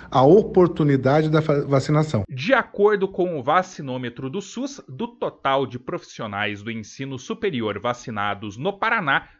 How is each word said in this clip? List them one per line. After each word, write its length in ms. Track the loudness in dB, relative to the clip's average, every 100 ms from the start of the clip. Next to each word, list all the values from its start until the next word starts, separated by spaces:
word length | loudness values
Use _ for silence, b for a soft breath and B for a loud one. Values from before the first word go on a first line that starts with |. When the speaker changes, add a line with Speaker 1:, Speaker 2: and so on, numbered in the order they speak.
| B
Speaker 1:
a 120 | 4
oportunidade 1080 | 8 8 6 4 4 4 2 4 4 2 4
da 100 | 2
fa-, 220 | 2 0
vacinação. 640 | 2 0 2 0 0 -2 -4
Speaker 2:
De 240 | -6 2
acordo 560 | 2 2 2 2 4 0
com 300 | -2 -4 -2
o 40 |
vacinômetro 840 | 0 0 0 -6 -8 -8 -8 -8 -8
do 140 | -8
sus, 400 | -8 -8 -10 -10 -16
do 220 | -10 -10
total 560 | -6 -8 -4 -2 0
de 140 | -2 -6
profissionais 840 | -10 -10 -12 -12 -8 -4 -4 -4
do 80 | -8
ensino 480 | -10 -12 -12 -10 -10
superior 600 | -10 -6 -4 -2 -4 -4
vacinados 800 | -4 -6 -8 -6 -6 -6 -10 -8
no 160 | -8
Paraná, 520 | -4 -4 -2 0 -2 B B